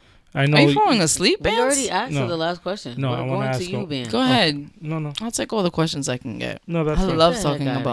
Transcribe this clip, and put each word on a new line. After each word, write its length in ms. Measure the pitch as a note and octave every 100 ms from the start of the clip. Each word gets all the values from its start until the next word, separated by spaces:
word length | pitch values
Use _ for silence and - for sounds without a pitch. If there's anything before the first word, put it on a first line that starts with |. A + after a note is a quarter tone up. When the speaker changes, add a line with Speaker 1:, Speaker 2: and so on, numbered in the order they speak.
| _ - _ C#3
Speaker 1:
I 100 | C#3+
know 120 | D3+
Speaker 2:
Are 40 |
you 60 | -
Speaker 1:
y- 60 |
Speaker 2:
falling 280 | C#4+ G#4 A#3
asleep, 380 | E3 - G3+ G#4
Speaker 3:
We 80 | G#4
already 360 | A4+ C4 C#4 B3
Speaker 2:
Vance? 20 |
Speaker 3:
asked 240 | F3+ B3
her 60 | C#3+
Speaker 1:
No. 60 | C3
Speaker 3:
the 100 | E3
last 240 | E3 F3
question. 340 | F3+ G#3 - B2
Speaker 1:
No, 140 | C3+
Speaker 3:
We're 60 | B2
Speaker 1:
I 40 |
wanna 100 | B2+
Speaker 3:
going 100 | C3+
to 40 | C3
Speaker 1:
ask 200 | B2+ B2
Speaker 3:
you, 100 | B2+
Speaker 1:
her. 60 | F3+
Speaker 3:
Ben. 240 | C#3 A#2+
Speaker 2:
Go 100 | A3+
Speaker 1:
Oh, 40 |
Speaker 2:
ahead. 460 | B3+ B3+ E3+ C#3+ D3 -
Speaker 1:
no, 180 | D3+ D#3+
no. 140 | D3+ C#3+
Speaker 2:
I'll 100 | A3+
take 200 | - E4+
all 100 | A3+
the 80 | F3
questions 360 | E3 D#3+ D#3 B2+
I 80 | B2
can 200 | B2 A2+
get. 240 | A#2+ G#2 -
Speaker 1:
No, 160 | E3+
that's 160 | D3+ D3+
Speaker 2:
I 60 | F#3
Speaker 1:
fine. 100 | D#3+
Speaker 2:
love 160 | E3
Speaker 3:
Go 60 | G#3
ahead, 40 |
Speaker 2:
talking 220 | D#3+ C#3+ C3+
Speaker 3:
guys. 160 | B2
Speaker 2:
about 100 | C3